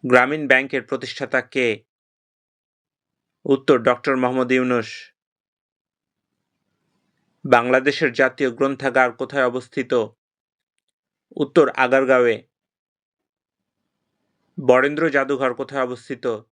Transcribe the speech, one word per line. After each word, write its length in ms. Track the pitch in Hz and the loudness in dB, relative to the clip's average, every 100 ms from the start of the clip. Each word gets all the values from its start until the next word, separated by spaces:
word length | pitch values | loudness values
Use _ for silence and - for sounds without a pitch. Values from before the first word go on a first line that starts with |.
| 131 | 4
গ্রামীণ 420 | 123 127 156 143 | 2 2 -2 0
ব্যাংকের 340 | 131 135 135 | 0 0 -8
প্রতিষ্ঠাতা 580 | - 135 135 - 131 131 | -6 -8 -8 -10 -4 -4
কে? 440 | 123 135 123 104 _ _ _ _ _ _ _ _ _ _ _ _ _ _ _ _ | -4 -2 -2 -4 _ _ _ _ _ _ _ _ _ _ _ _ _ _ _ _
উত্তর, 340 | - 135 135 131 | -2 -2 2 2
ডক্টর 380 | 117 123 - 131 | 2 0 -2 -2
মোহাম্মদ 360 | 127 131 123 | -2 -2 0
ইউনূস। 600 | 131 127 123 113 - - _ _ _ _ _ _ _ _ _ _ _ _ _ _ _ _ _ _ _ _ _ _ _ | 0 0 -2 -4 -12 -20 _ _ _ _ _ _ _ _ _ _ _ _ _ _ _ _ _ _ _ _ _ _ _
বাংলাদেশের 680 | - 123 120 127 131 139 156 | 2 4 4 2 2 0 -2
জাতীয় 380 | 120 131 - 135 | 0 -2 0 -4
গ্রন্থাগার 600 | 117 135 135 135 127 127 | -2 -4 -2 -2 2 0
কোথায় 340 | 113 127 139 127 | 0 -8 -2 -2
অবস্থিত? 480 | 123 123 - 123 127 107 _ _ _ _ _ _ _ _ _ _ _ _ - | -2 -10 -10 -2 -2 -2 _ _ _ _ _ _ _ _ _ _ _ _ -10
উত্তর, 320 | 139 - 139 | -2 2 2
আগারগাঁওয়ে। 800 | - 127 135 135 131 120 110 - _ _ _ _ _ _ _ _ _ _ _ _ _ _ _ _ _ _ _ _ - | 2 2 2 4 2 2 0 -8 _ _ _ _ _ _ _ _ _ _ _ _ _ _ _ _ _ _ _ _ -10
বরেন্দ্র 500 | 127 127 139 147 160 | 2 4 4 0 0
জাদুঘর 440 | 139 135 139 131 | 0 -2 -2 -4
কোথায় 280 | 120 135 139 | -4 -8 -6
অবস্থিত? 580 | 127 123 - 123 123 110 113 | -6 -6 -12 -8 -6 -6 -10